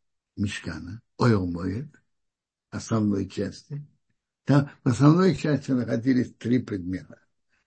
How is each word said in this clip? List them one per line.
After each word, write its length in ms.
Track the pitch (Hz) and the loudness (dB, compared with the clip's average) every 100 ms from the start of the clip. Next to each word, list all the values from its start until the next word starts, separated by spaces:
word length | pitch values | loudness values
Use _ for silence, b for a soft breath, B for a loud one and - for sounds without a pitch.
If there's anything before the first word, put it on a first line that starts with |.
| _ _ _ - | _ _ _ -6
мишкана, 680 | 101 - - 82 85 107 - - | -6 -6 -10 -10 -12 -14 -16 0
Ойл 280 | 123 107 90 | 2 4 0
Моэд, 440 | 85 92 104 147 - _ _ _ _ _ _ _ | -4 -4 -6 -8 -16 _ _ _ _ _ _ _
основной 580 | 107 - 113 104 101 95 | -12 -4 0 0 0 -4
части. 560 | - 98 - - 147 - _ _ _ _ _ - | -6 -8 -8 -14 -14 -14 _ _ _ _ _ 2
Там 260 | 143 143 B | 2 2 B
в 60 | 143 | -2
основной 460 | 117 143 165 190 143 | 4 6 6 4 2
части 340 | 156 139 - | 0 -2 -2
находились 640 | 127 113 123 120 127 120 | -4 -2 -2 0 0 -2
три 240 | - 113 123 | -6 -2 -2
предмета. 640 | - 101 87 92 - - _ _ _ _ | -2 -6 -6 -8 -10 -20 _ _ _ _